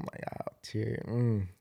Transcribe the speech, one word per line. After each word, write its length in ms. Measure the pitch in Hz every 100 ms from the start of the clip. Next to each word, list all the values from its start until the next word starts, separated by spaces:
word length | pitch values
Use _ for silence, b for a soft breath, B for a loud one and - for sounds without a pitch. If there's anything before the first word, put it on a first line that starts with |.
| -
like, 100 | - -
I'll 220 | - - -
tear, 420 | - 107 110 117 -
mm. 380 | 120 120 107 92 -